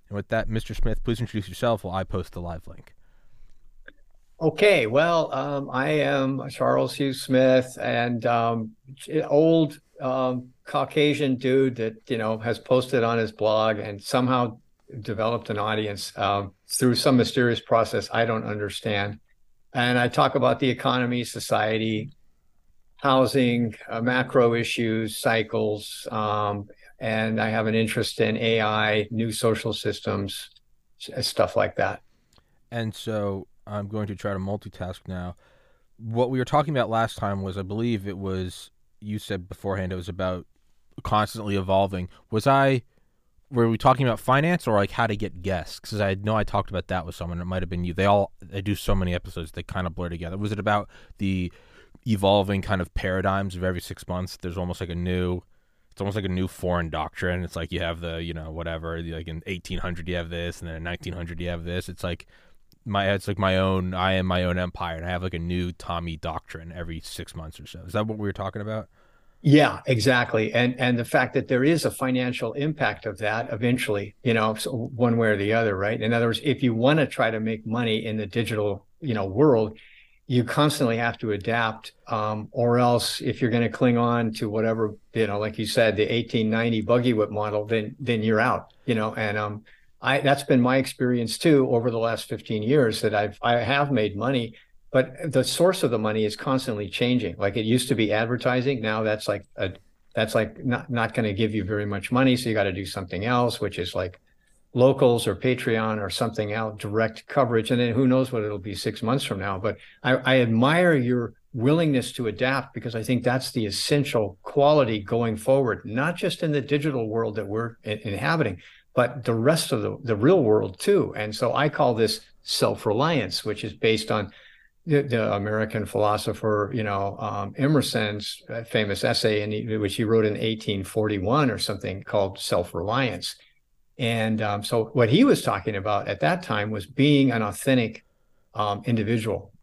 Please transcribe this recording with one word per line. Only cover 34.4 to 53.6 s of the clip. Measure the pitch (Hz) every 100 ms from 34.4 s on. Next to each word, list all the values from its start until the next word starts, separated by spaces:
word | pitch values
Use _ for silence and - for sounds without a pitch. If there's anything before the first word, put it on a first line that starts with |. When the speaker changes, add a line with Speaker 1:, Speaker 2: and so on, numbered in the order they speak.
| 98 104 101 - 90 90 -
Speaker 1:
now. | 92 90 - _ _ _ _ _ -
What | 113 113 123
we | 131
were | 123
talking | 151 147 139
about | 107
last | 113 113 -
time | 104 98
was, | 95 95
I |
believe | 95 104 120 110 101
it | 95
was, | 95 92 92 - - _ _ _
you | 104 107
said | - 95 90
beforehand, | - 101 95 90
it | 92
was | 90
about | 90 92 90 - _ _ _ _ -
constantly | - 107 104 113 104 98
evolving. | 92 95 98 95 87 - -
Was | 110 139
I, | 135 135 131 - _ _ _ _ _ -
were | 123 117
we | 113
talking | 139 127 127
about | 107
finance | - 135 160 175 -
or, | 101
like, | 101
how | - 117
to | 104
get | 101 90
guests? | 95 90 - -
'Cause | - 104
I | 98 98
know | 104 110
I | 101
talked | 101 -
about | 92 -
that | 90 85
with | -
someone. | 85 85
It | 87
might | 92
have | 87
been | 87
you. | 87
They | 82 98
all, | 101 98 -
they | 95 98
do | 95
so | 98 - 95
many | 90
episodes, | 87 - 90 80
they | -
kinda | - 95 90
blur | 82 87
together. | 85 85 95
Was | 104
it | 104
about | 101 104 143 - - -
the | 98 92 87 - - - - - 120
evolving | 104 98 104 95 98
kind | 90 95
of | 87
paradigms | - 95 92 95 98 98
of | 90